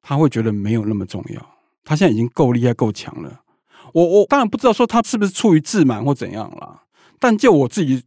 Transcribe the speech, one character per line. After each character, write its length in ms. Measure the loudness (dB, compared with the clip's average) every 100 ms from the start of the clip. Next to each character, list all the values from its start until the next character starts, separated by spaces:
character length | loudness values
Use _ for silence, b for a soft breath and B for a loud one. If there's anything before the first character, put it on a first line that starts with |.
他 140 | -4 0
会 120 | 0
觉 140 | 0
得 100 | -4
没 220 | -4 -2
有 100 | -4
那 100 | -2
么 120 | -6 -8
重 180 | -12 -12
要， 100 | -16 -18 _ _ _
他 120 | -6 0
现 100 | 2
在 60 |
已 40 | 2
经 120 | -2
够 180 | 0 0
厉 140 | 2 0
害、 80 |
够 180 | 0 -4
强 220 | -4 -14 -16
了。 180 | -18 -20 _ b b b b
我， 100 | 0
我 220 | 2 2 2
当 120 | 0
然 80 | 0
不 120 | 0
知 80 | 0
道 60 |
说 140 | 2 0
他 140 | 0
是 140 | -2 -2
不 80 |
是 80 | -2
出 220 | 0 2
于 60 | 2
自 240 | 2 0
满 200 | 2 2
或 100 | -4
怎 160 | -4 -6
样 180 | -10 -12 -16
啦， 220 | -20 -20 _ b b b
但 180 | 0 4
就 140 | 4
我 160 | 4 2
自 180 | -2
己 180 | -2 -2